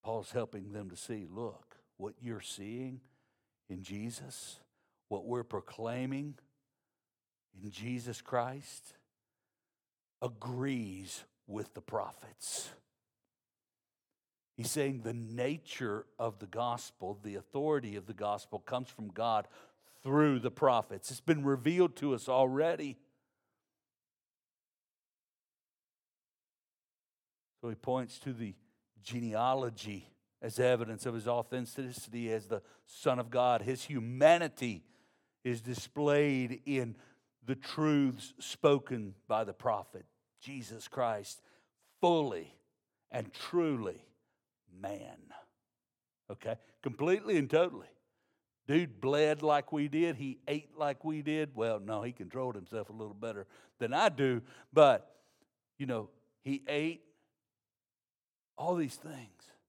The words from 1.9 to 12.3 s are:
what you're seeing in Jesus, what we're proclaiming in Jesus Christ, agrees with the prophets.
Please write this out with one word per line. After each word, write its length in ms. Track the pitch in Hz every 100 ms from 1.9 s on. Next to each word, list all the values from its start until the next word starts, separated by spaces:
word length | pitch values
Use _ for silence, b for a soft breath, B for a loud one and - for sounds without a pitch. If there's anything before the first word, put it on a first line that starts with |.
| _
what 180 | 98 110
you're 180 | 123 110
seeing 640 | - - 101 117 131 127 _ _ _ _ _ _ _
in 140 | 92
Jesus, 760 | 95 101 113 117 135 - - - _ _ _ _ _
what 160 | 101 110
we're 180 | 123
proclaiming 960 | 117 104 - - 113 123 131 135 147 139 _ _ _ _ _ _ _ _ _ _ _ 95
in 80 | 104
Jesus 520 | 98 113 123 120 113
Christ, 720 | - 123 120 135 143 - - - _ _ _ _ _ _ _ _ _ _ _ _
agrees 1040 | 123 110 127 123 135 131 107 92 92 - - _ -
with 280 | 104 104
the 80 | -
prophets. 920 | - 107 92 - -